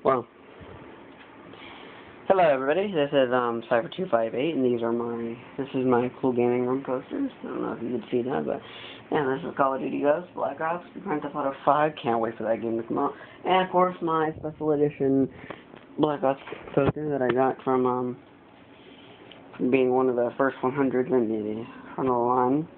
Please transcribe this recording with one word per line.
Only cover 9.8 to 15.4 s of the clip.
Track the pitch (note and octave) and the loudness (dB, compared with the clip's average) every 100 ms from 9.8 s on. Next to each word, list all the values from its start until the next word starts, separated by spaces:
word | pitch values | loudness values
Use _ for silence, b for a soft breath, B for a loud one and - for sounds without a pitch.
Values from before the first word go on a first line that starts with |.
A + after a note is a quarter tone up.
Duty | D3 C#3 | -2 0
Ghosts, | C#3 D#3 F3 | 2 2 0
Black | - C3 C#3+ | -6 -6 -4
Ops, | D#3+ F3 - - | -4 -4 -8 -12
Grand | - D3+ | -6 -4
Theft | D3 D3 | -4 -4
Auto | C3+ C#3 | -4 0
five. | - C#3+ D#3 D3+ | 2 4 2 0
Can't | C3 A#2 | 0 0
wait | A2+ A2+ | 0 -2
for | A2 | -2
that | A2+ | 0
game | A2+ A2+ | 0 -4
to | A2+ | -2
come | - | -2
out. | C#3+ B B B - | -2 B B B 0
And, | F#3 | 2
of | F#3 | 4
course, | F3+ F3+ F3+ | 4 2 2
my | E3+ D#3+ D#3 D#3+ | -2 0 0 -2
special | D#3 D#3 D3+ | -10 -4 0
edition | D3 D3 D3+ C3+ C3+ C3 B | 4 2 2 2 4 2 B